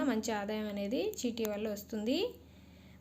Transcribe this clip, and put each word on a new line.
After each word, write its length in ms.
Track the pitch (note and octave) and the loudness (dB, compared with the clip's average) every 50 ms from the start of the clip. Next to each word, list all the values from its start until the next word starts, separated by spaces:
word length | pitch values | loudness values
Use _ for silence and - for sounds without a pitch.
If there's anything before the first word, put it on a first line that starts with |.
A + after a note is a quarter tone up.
| C4 C#4 | 4 4
మంచి 200 | A3+ A3 G#3+ A#3 A3 G#3 | 4 4 2 2 0 0
ఆదాయం 260 | G3+ G#3 G#3+ G#3+ G#3+ G#3+ G3+ | 0 0 0 0 -2 -2 -2
అనేది 280 | G3+ G3+ G3+ A#3+ D4+ F#4 G#4+ G#4 - | -2 0 0 2 2 2 0 0 0
చీటీ 260 | - A#3+ A3+ A#3 A3+ G#3+ | 0 0 2 2 2 2
వల్ల 140 | G#3 G3+ G#3+ G#3+ G#3 | 2 0 -2 -2 -2
వస్తుంది. 440 | G3+ - - A3+ G#3+ G#3 A3+ C#4 E4 G#4 B4 - - - - - - - - - - - - - - | -4 -6 -6 -4 -2 2 2 2 4 2 0 -2 -6 -16 -20 -20 -20 -20 -20 -20 -20 -20 -20 -20 -8